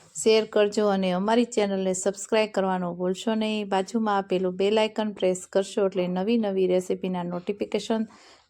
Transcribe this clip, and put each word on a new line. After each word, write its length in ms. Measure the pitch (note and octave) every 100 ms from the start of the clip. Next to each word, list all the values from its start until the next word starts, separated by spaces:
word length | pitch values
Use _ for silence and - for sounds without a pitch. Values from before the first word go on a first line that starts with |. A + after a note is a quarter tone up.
| - -
શેર 220 | A3+ A3
કરજો 440 | G#3+ G#3+ G#3 G#3+ G#3
અને 240 | G3 F#3
અમારી 320 | F3+ G3+ A#3
ચેનલને 480 | A#3+ - G3+ G3 F#3+
સબસ્ક્રાઇબ 580 | F#3 G3+ G3 - A3 G#3+
કરવાનું 460 | G#3 F#3+ F#3 F3 F3
ભૂલશો 380 | F3+ F#3+ A#3
નહીં. 340 | A3 G#3+ G#3+ G3+
બાજુમાં 480 | G3 F#3+ A#3 A3 G3
આપેલું 400 | G3 F#3 F#3 F#3
બેલ 240 | G3 A3
આઇકન 320 | A3 A3 G#3+
પ્રેસ 340 | G3+ F#3 F#3 -
કરશો 400 | G3 G3 - G3
એટલે 220 | F#3+ F3+
નવી 280 | F3+ G3 A#3+
નવી 300 | G#3 F#3+ F#3
રેસીપીના 560 | F3+ F#3 F#3 F#3+ F3+
નોટિફિકેશન 840 | F3 F3 F3 G3+ G#3+ G#3+ G3 A3 A3 - - -